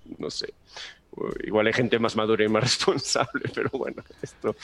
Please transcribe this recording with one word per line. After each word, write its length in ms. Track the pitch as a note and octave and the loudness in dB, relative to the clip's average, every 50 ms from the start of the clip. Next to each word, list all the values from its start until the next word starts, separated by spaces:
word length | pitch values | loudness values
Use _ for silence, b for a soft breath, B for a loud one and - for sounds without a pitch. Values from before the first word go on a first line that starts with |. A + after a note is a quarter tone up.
| - - - | -14 -16 -12
No 120 | - - D2+ | -8 -8 -8
sé. 240 | C#2+ - - - - _ _ B B B B B B B B _ - - - - - - - | -6 -6 -8 -10 -10 _ _ B B B B B B B B _ -14 -8 -6 -6 -6 -6 -6
Igual 240 | - F#2+ G#2+ G#2+ | 0 2 2 4
hay 60 | A2 A2 | 4 4
gente 240 | - B2 A#2 - A#2 | 2 2 2 2 2
más 160 | A2+ A2 G2+ | 2 2 0
madura 280 | A2 A2 G#2+ A2+ A2 G#2+ | 2 2 2 4 4 4
y 40 | |
más 160 | G#2+ A2 G#2+ A2 | 4 4 4 4
<laughs> 0 | |
responsable, 880 | B2 - - - - F#3+ D3+ - - - - B2+ - - - - - - | 2 0 0 2 2 2 2 2 -2 0 0 0 0 -2 -6 -6 -4 -4
pero 160 | - A2+ - - | -2 -4 -2 -2
bueno, 300 | C3+ - B2+ B2+ - - - - - | -4 -4 -4 -6 -10 -12 -18 -20 -14
esto, 340 | - - - - - A2+ G#2+ B | -14 -14 -14 -6 -4 -4 -4 B